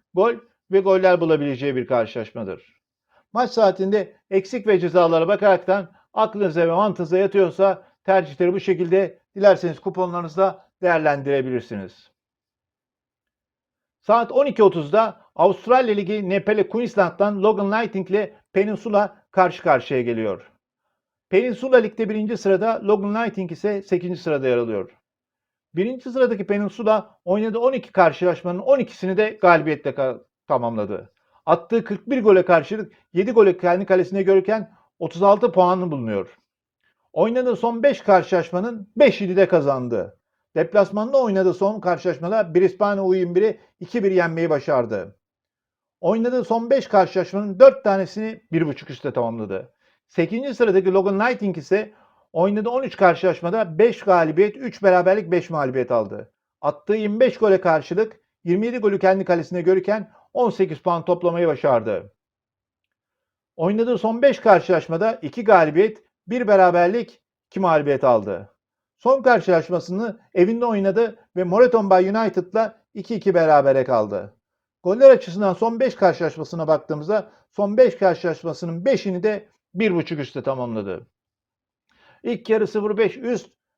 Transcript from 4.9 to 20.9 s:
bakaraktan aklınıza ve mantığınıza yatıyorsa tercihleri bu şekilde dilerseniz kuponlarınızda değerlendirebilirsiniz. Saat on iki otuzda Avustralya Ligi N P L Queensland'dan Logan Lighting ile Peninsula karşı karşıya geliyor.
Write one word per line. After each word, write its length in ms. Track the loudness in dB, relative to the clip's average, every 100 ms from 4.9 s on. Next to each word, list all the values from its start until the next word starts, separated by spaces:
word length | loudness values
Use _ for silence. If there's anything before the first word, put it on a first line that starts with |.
| 2 2 2 0
bakaraktan 640 | 2 2 2 2 -2 -4 _ _
aklınıza 480 | -4 -2 -2 -2 0
ve 100 | 0
mantığınıza 460 | 0 0 -2 -2 0
yatıyorsa 680 | 0 2 0 2 0 0 -8 _
tercihleri 500 | 0 0 0 -2 -2
bu 60 | 0
şekilde 600 | -2 -2 0 0 0 -6 _ 2
dilerseniz 440 | 4 4 0 -8
kuponlarınızda 840 | -8 -6 -6 -6 -6 -2 -2 -2 _ _
değerlendirebilirsiniz. 1300 | 0 0 0 -2 -2 -2 -2 -6 -6 -12 -12 -18 _ _ _ _ _ _ _ _ _ _ _ _ _ _ _ _ _ _ _ _
Saat 300 | 0 0 2
on 140 | 0 0
iki 180 | 4
otuzda 580 | 4 4 0 0 0 -4 _ 0
Avustralya 600 | 2 2 2 2 2 -2
Ligi 340 | -4 -4 -2
N 140 | -2
P 140 | 0 -2
L 100 | -2
Queensland'dan 760 | -4 -4 0 -2 0 -2 0
Logan 280 | 0 0 -2
Lighting 380 | -2 -4 -6 -4
ile 260 | -4 -4 -10 _
Peninsula 640 | -2 -2 -4 -2 0 0 -6 _
karşı 320 | 0 0 0
karşıya 380 | 2 2 0 -2
geliyor. 500 | -2 -2 -4 -6 -10 _ _ _ _